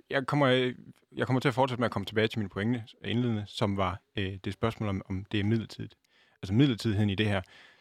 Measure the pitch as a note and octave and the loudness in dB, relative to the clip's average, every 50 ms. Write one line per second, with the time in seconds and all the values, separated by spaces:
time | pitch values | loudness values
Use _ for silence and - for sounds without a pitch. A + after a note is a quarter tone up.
0 | - _ C3+ C#3 B2+ - C#3+ D3 C#3+ B2+ B2+ C3 B2+ B2+ - - - - - _ | -8 _ -4 -2 -2 0 2 2 4 4 4 4 2 0 -2 -6 -14 -20 -20 _
1 | _ _ - C3 A#2+ A#2+ B2+ B2+ - C#3+ A2 B2+ C3 C3+ - - A#2+ G#2+ - A2 | _ _ -6 -4 0 0 0 2 2 2 2 2 0 0 2 0 0 0 0 -4
2 | G2 - G#2 G#2+ G#2+ A2 - A2+ G2+ F#2+ - G2 G#2 A#2 B2+ A#2 A2 - - _ | -6 -2 0 0 0 2 0 -4 -4 -4 -2 -2 0 0 0 -2 -4 -10 -16 _
3 | - G2+ G#2 A#2+ B2 A#2+ A2+ G#2+ G2+ - - - A#2+ G2+ G2 G2 G2 F2+ F#2 - | -6 -2 -2 0 0 0 -2 -2 -4 -6 -2 0 0 0 2 0 0 0 -2 -6
4 | - _ _ G#2+ G2 F#2+ G2 F#2+ - G#2 F#2 - - A2+ - - A2 G#2 G2 F#2+ | -12 _ _ -4 -4 -4 -6 -6 -8 -8 -4 -2 -2 -2 -2 -2 -4 -2 -2 -4
5 | - - G2 F#2+ F#2+ - - G#2 G2 G#2+ A2+ A2+ G2+ - - - G#2+ G#2 - _ | -4 -4 -6 -6 -4 -2 -2 0 2 2 2 2 0 -4 -10 -12 -12 -12 -14 _
6 | _ _ _ _ _ _ _ _ - F2+ G2 A#2 D3 C#3+ A#2 G2 - A#2 G2+ G2+ | _ _ _ _ _ _ _ _ -6 0 4 4 6 4 4 0 0 0 2 2
7 | G#2+ G2+ F#2+ G2+ G#2+ G#2 G2+ F#2+ - - - - - - - _ | 2 2 2 0 0 0 0 -2 -4 -6 -16 -20 -20 -20 -20 _